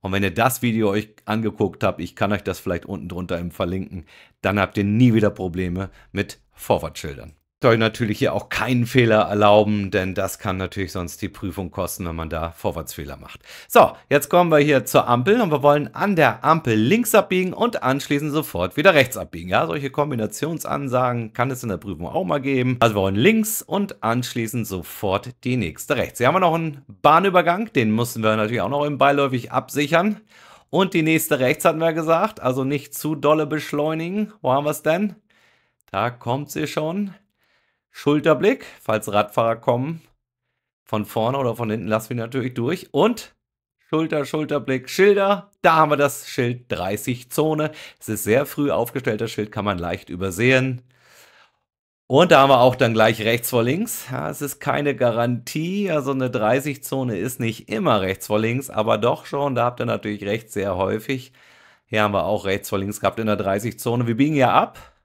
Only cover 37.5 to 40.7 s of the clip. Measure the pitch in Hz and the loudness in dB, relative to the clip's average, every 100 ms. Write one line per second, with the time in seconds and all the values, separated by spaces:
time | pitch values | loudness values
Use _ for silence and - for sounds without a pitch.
37.5 | _ _ _ _ - - 147 147 151 190 | _ _ _ _ -4 0 2 4 4 4
38.5 | 262 - - - 110 107 101 104 - 113 | 0 -4 -18 -2 -2 2 0 2 2 0
39.5 | 113 - 120 139 165 _ _ _ _ _ | 0 0 0 -2 -8 _ _ _ _ _
40.5 | _ _ | _ _